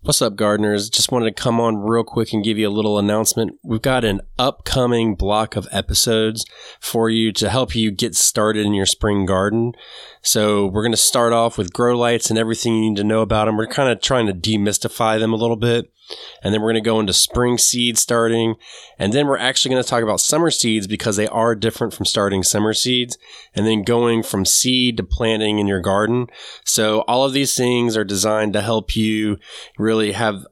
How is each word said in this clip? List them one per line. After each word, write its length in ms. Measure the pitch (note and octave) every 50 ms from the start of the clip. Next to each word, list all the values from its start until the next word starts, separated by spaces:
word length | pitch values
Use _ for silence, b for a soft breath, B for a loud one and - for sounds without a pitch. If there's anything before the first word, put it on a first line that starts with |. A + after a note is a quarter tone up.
| - -
What's 140 | - - C3+
up, 120 | A#2 G2+
gardeners? 540 | G2+ G#2+ G#2 G#2 G#2 G#2+ G#2 G#2 G#2 G2+ G#2+
Just 220 | - - - -
wanted 140 | - B2 A#2
to 140 | A2+ G#2 -
come 200 | - C3 A#2+ A#2
on 180 | A#2 A#2 A2 G#2
real 260 | G2+ G#2+ A2+ A#2 A2+
quick 300 | - - - A2+ - -
and 100 | A2 G2+
give 140 | A2 A2 G#2
you 100 | A2 G2+
a 40 |
little 260 | G2+ G#2+ G#2+ G#2+ G#2 G#2
announcement. 640 | G2+ G2+ G#2 G#2+ A2 - - - A2+ F#2+ - -
We've 180 | _ - A#2 A2
got 240 | - C#3 C3 B2+ A#2
an 180 | A2 G2 G2 - - - -
upcoming 760 | B2 C3+ C#3 - - - - C3 B2+ B2 A#2+ A#2 A2+ A2+ G#2
block 420 | - G2 F#2+ G#2 G#2+ A2 G#2 -
of 120 | G#2+ F#2+ -
episodes 760 | - G2+ F#2+ - - - - - A2+ A2 A2 A2 A2 A2+ - B B B B B B B
for 320 | - - - A#2+ A2+ A2+
you 200 | A2+ A2+ A2+ A2+ G2
to 140 | - A2 G2+
help 280 | G2+ C3 C3 - -
you 160 | A#2+ A2 A2
get 240 | G2+ F#2 - A2+ -
started 500 | - - - - - G#2+ G#2+ A2 G#2+ G#2+
in 80 | G#2 G#2
your 140 | G2+ F#2+ F#2
spring 400 | - _ - A2 G#2 G2+ G2 F2+
garden. 460 | F#2+ F#2 G2 G#2 G#2 A#2 A#2 A#2+ A#2+ B B B B B B B B B B
So 420 | - - A2+ G#2 G#2+ G#2+ G2+ G2+
we're 160 | G2 F#2 G#2
gonna 160 | G#2+ A#2+ A2+ G#2+
start 340 | - - - B2+ A#2 A#2
off 280 | A#2 A#2 A#2 A#2 - -
with 140 | G#2 G#2 -
grow 220 | - B2 A#2+ B2
lights 360 | A#2+ A#2+ A#2+ A#2+ A2+ - -
and 80 | A2+ A2
everything 340 | A2+ A2+ A2+ A2 - A#2+ A2+
you 160 | A2 A2 A2
need 80 | G#2+ G2+
to 60 | G2+
know 180 | G#2 A2 A2
about 260 | A2 G2+ A2 G#2+ G#2+ A2
'em. 80 | G#2+
We're 120 | G#2+ A2 A2
kinda 300 | - - C#3 C3 A#2 -
trying 280 | - - C#3 B2+ A#2
to 80 | G#2 G2
demystify 840 | F2+ E2+ G#2 A2 G#2+ G2+ G#2 G2+ - - A2+ - - A#2+ A2+ A2 A2
them 120 | A2 A2
a 60 | A2+ A2
little 180 | A2+ A#2 A#2
bit. 360 | A2 A2 A#2+ A#2 A#2+ A#2 - _ B B B B B B B B B
And 100 | B G2+
then 120 | G2+ G#2+ G#2+
we're 80 | A2
gonna 100 | A2+ A2+
go 180 | G#2+ A#2 A2+ A2
into 140 | A2 G2 F2+
spring 460 | - - - - A#2 B2 B2 B2 A#2
seed 360 | - - - B2 A#2+ A#2+ A#2
starting. 600 | A2 - - B2 A#2 A2+ A2+ A2+ A2+ A2+ A2+ A2 - B B B B B B B B
And 160 | - G2 A2
then 140 | C#3 D3 C#3+
we're 100 | C3+ G2
actually 320 | A2 B2 C3 - - B2+
gonna 140 | C3 B2+ B2
talk 180 | - - A#2+
about 180 | A2+ G#2+ G#2 F2
summer 300 | - - - D3+ E3+ E3
seeds 380 | C#3+ - - A#2+ A2 A2 G2 F#2+
because 300 | G#2+ G2+ - A2+ G#2 G2
they 100 | G#2+ A2
are 260 | - - A2+ A#2 A#2
different 400 | G#2 - A#2 - - A#2+ A2 -
from 140 | - G2+ -
starting 340 | - A2+ G2+ G2+ G2 F#2+
summer 320 | F2+ - - G#2 G#2+ G#2+ A2
seeds 460 | - - B2 B2+ B2 B2 A#2+ A#2 - B B B B B B B
and 140 | - G2+ A2
then 160 | A2 A2 G2
going 400 | G#2+ A#2 A#2 A#2+ A#2+ A#2 A2+ G#2+
from 200 | - - G2+ F#2+
seed 540 | - - - - B2+ B2+ B2+ B2+ B2 A#2 A2+
to 60 | G2+
planting 560 | F2+ - - B2 A2+ A2+ G#2+ A2 G#2+ G#2 G#2
in 80 | G2+ G2+
your 140 | G2 F#2+
garden. 440 | E2+ G2 F#2+ G2+ G#2+ A2 A#2 B2 B2 A#2+ B B B B B B B
So 360 | - - - A2 G#2+ G#2+ A2
all 240 | - - A#2 B2+ C3+
of 80 | C#3 C3
these 200 | C#3 C#3 A2+ -
things 420 | - B2+ A#2+ B2 A#2+ A#2+ A#2+ A2
are 80 | A2 G#2+
designed 500 | F#2+ G2+ G2 F#2 A2 G#2+ G#2+ G#2+ G#2 G2
to 80 | G#2
help 340 | G2+ A2 A#2 A2 F#2+ - -
you 420 | A2+ A2 A2 A2 G#2+ G#2+ G#2+ G#2 F#2 B B B B B B B -
really 360 | G2+ A2 A2+ A2 A2 G#2 G2+
have 340 | G2 A#2 A2 G#2 G2 - -